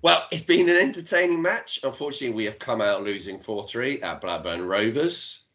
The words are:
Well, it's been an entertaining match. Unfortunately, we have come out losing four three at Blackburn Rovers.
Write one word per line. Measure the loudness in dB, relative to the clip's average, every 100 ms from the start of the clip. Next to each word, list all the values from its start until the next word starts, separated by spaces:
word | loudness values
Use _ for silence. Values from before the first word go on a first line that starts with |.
Well, | 6 4 2
it's | -8
been | 4 6 6
an | 6
entertaining | 4 0 -2 2 2 2
match. | 0 -2 -4 -6
Unfortunately, | -6 -4 -6 -4 -4 -2
we |
have | -4 -6
come | -4 0
out | 2 2
losing | -2 -6 -6 -12
four | -8 -8
three | -6 -4 -4 -4
at | -6 -6
Blackburn | -4 -4 -4 -4 0
Rovers. | 2 2 0 0 0 -4 -6 _